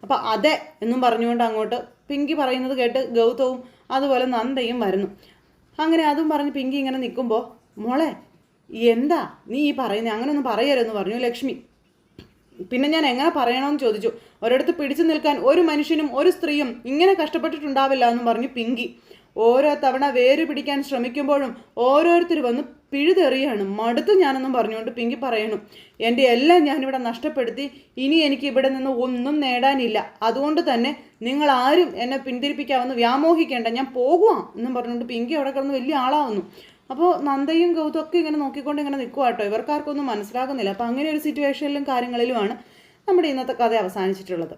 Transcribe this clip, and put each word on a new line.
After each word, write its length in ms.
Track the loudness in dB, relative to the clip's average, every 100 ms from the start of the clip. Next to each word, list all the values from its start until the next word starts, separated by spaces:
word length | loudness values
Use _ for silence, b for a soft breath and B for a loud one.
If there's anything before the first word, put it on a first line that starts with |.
അപ്പോൾ 180 | -2 -2 0
"അതെ" 280 | 0 2 0 -6 -8
എന്നും 200 | -4 0
പറഞ്ഞുകൊണ്ട് 440 | 2 2 0 0
അങ്ങോട്ട് 340 | 0 0 -4 -4 -8 _ _
പിങ്കി 280 | -4 -2
പറയുന്നത് 400 | 0 0 0 -2 0
കേട്ട് 240 | 0 0 0
ഗൗതവും 440 | 4 2 2 -2 -2 B B B
അതുപോലെ 340 | -2 2 2 2
നന്ദയും 520 | 0 -2 -2 -2 -2
വരുന്നു. 280 | -2 -2 -4 -8 b b b b _ -4
അങ്ങനെ 240 | 0 2
അതും 220 | 2 0 0
പറഞ്ഞ് 240 | 0 -2
പിങ്കി 240 | -4 -4 -2
ഇങ്ങനെ 220 | -4 -4
നിൽക്കുമ്പോൾ, 440 | -6 -4 -2 -2 -4 -16 _ -10
"മോളെ 320 | -4 0 -2 -4 -18 _ _ _ _ 0 2
എന്താ 320 | 2 2 0 -2 -12 -10
നീ 140 | -2
ഈ 120 | 0
പറയുന്നേ, 380 | 0 -2 -2 -2
അങ്ങനെയൊന്നും 360 | -4 -2 -2 -2
പറയരുതെന്ന്" 460 | 0 2 2 0
പറഞ്ഞു 240 | -2 -4 -2
ലക്ഷ്മി. 360 | -2 -4 -6 -8 -14 _ _ _ _ -20 -20 _ _ -16
"പിന്നെ 300 | -6 -2 0
ഞാൻ 160 | 2 0
എങ്ങനെ 240 | 2 0
പറയണമെന്ന് 520 | 0 0 0 0 0
ചോദിച്ചു. 260 | 0 0 -2 -6 B B
ഒരിടത്ത് 320 | 0 0 0
പിടിച്ചു 320 | -2 -2 0
നിൽക്കാൻ 320 | 0 2 0 0
ഒരു 180 | 4 4
മനുഷ്യനും 460 | 4 2 0 0 -2 2
ഒരു 140 | 2
സ്ത്രീയും 400 | 2 -2 -2 -2 -6 -6
ഇങ്ങനെ 280 | 2 4
കഷ്ടപ്പെട്ടിട്ടുണ്ടാവില്ല" 880 | 4 0 -2 -4 -6 -4 0 2 4 2
എന്നും 180 | 2 0
പറഞ്ഞു 240 | -2 -2
പിങ്കി. 320 | -6 -4 -4 -6 -10 B B B 0
"ഓരോ 340 | 4 4 4
തവണ 300 | 2 0 0 0
വേര് 320 | 4 4 4
പിടിക്കാൻ 340 | 2 -4 -4 -4
ശ്രമിക്കുമ്പോഴും 680 | -4 -4 -4 -4 0 0 0 -8 B 0
ഓരോരുത്തർ 600 | 4 4 6 4 2 0
വന്ന് 220 | 0 -2 -4 -12 _
പിഴുതെറിയാണ്, 760 | 0 2 4 4 2 0 -2 -4
മടുത്തു 380 | -2 -2 0 4
ഞാനെന്നും" 380 | 4 4 2 -2
പറഞ്ഞുകൊണ്ട് 380 | 0 0 -2 -8
പിങ്കി 260 | -4 -4 -4
പറയണു. 400 | -2 -2 -2 -4 -8 B B B
"എൻ്റെ 220 | 0 4
എല്ലാം 380 | 4 4 6 6
ഞാനിവിടെ 340 | 6 0 -2 -4
നഷ്ടപ്പെടുത്തി, 680 | -4 -4 -4 -2 -4 -4 -8 B B -4
ഇനി 200 | 2 4
എനിക്ക് 260 | 2 0 0
ഇവിടെ 220 | 0 0
നിന്ന് 240 | 0 -2 -2
ഒന്നും 400 | -2 -2 -2 0
നേടാനില്ല, 580 | 0 2 2 2 0 -2 -4 -4
അതുകൊണ്ട് 380 | -2 0 0 0
തന്നെ 280 | 2 0 0 -4 B _
നിങ്ങൾ 280 | -4 0 4 4
ആരും 340 | 4 4 2 0
എന്നെ 220 | -4 -4
പിന്തിരിപ്പിക്കാമെന്ന് 800 | -6 -4 -4 -4 -2 0 0 0
വ്യാമോഹിക്കേണ്ട, 680 | 2 4 4 4 2 0 -2
ഞാൻ 200 | -2 -4
പോകുവാ" 420 | -2 2 6 6 4 -4
എന്നും 200 | -8 -6
പറഞ്ഞുകൊണ്ട് 340 | -4 -6 -6 -6
പിങ്കി 240 | -6 -2
അവിടെ 180 | -2 -2
കിടന്ന് 200 | -2 -2
വലിയ 220 | -4 -2 0
ആളാവുന്നു. 480 | 2 0 0 -4 -6 B B B _
അപ്പോൾ 200 | 0 2 2
നന്ദയും 460 | 0 -2 0 2 2
ഗൗതവും 300 | 2 -2 -4
ഒക്കെ 140 | -2 -2
ഇങ്ങനെ 200 | 0 -2
നോക്കിക്കൊണ്ട് 420 | -4 -6 -6 -4
ഇങ്ങനെ 160 | -4 -4
നിൽക്കുക 260 | -6 0
കേട്ടോ. 180 | 0 0
ഇവർക്കാർക്കൊന്നും 640 | -2 -2 -2 -4 -4 -6 -4
മനസ്സിലാകുന്നില്ല. 640 | -6 -6 -6 -6 -4 -4
അപ്പോൾ 180 | -4 -4
അങ്ങനെ 180 | -2 -2
ഒരു 120 | -2
സിറ്റുവേഷനിലും 600 | -4 -2 -2 -2 -4 -4
കാര്യങ്ങളിലുമാണ് 720 | -2 -2 -2 -4 -2 0 -2 -4 B B B B 0
നമ്മുടെ 200 | 2 2
ഇന്നത്തെ 260 | -2 -4
കഥ 200 | 0 0
അവസാനിച്ചിട്ടുള്ളത്. 840 | 2 -2 -2 -2 -4 -6 -8 -8